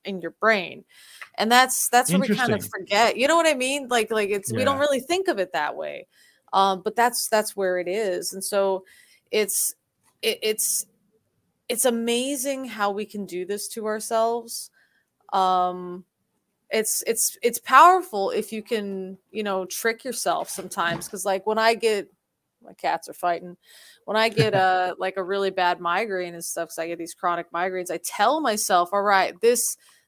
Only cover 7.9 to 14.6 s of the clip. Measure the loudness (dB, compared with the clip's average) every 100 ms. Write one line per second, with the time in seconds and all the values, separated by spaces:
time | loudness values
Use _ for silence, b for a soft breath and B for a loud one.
7.9 | -2 -2 -4 -6 -8 -4 0 0 0 -6
8.9 | b b b b -2 0 -2 -4 -6 _
9.9 | _ _ _ -4 -2 -2 -2 -2 -4 -6
10.9 | _ _ _ _ _ _ _ -6 0 0
11.9 | 0 0 0 -2 -4 -4 -6 -6 -4 -2
12.9 | -2 -6 -8 -8 -8 -6 -8 -8 -8 -6
13.9 | -6 -2 0 0 -2 -6 -12